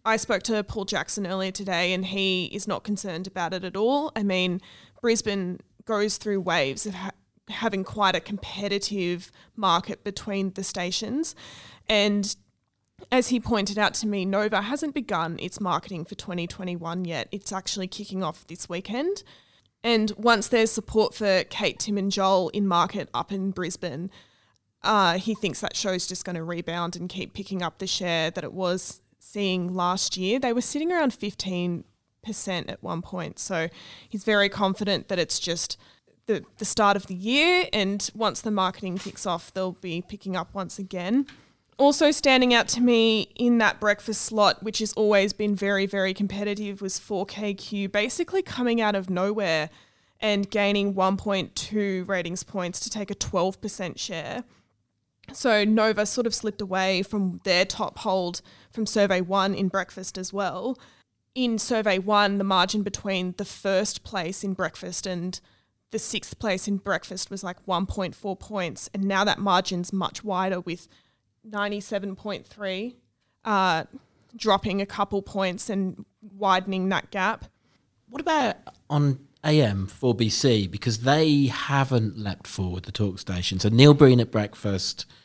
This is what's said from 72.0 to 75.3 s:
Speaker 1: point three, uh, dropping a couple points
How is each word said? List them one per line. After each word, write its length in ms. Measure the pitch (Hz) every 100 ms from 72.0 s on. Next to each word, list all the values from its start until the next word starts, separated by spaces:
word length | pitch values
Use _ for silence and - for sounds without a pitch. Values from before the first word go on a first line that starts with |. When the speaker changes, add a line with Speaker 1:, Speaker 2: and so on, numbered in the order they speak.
| 202 190
Speaker 1:
point 300 | 214 190 -
three, 500 | - 202 185 233 - _ _ _ _
uh, 400 | - 202 190 160 - 269 _ _ _ 233
dropping 440 | 220 196 - 202
a 60 | 196
couple 360 | - 202 202
points 480 | 196